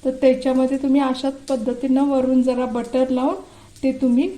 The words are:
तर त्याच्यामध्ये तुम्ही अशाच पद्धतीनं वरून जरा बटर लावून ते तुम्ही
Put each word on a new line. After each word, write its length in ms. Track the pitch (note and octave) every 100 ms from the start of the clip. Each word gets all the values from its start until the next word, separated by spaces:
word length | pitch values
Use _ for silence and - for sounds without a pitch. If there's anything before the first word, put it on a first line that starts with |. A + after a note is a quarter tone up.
तर 60 | C4+
त्याच्यामध्ये 640 | C4 C4+ B3+ C4+ C4 C4 C4+
तुम्ही 240 | C4+ C4+
अशाच 340 | C4+ C4 C4+
पद्धतीनं 680 | C4+ - C4+ A3 A#3+ C4+ C4
वरून 380 | C#4 C#4 B3+ C4
जरा 240 | B3+ B3 B3
बटर 420 | A#3 A#3 B3+ C4
लावून 260 | B3+ C4 F#4 - - - -
ते 100 | C4+
तुम्ही 360 | C4 C4 A#3+ E4+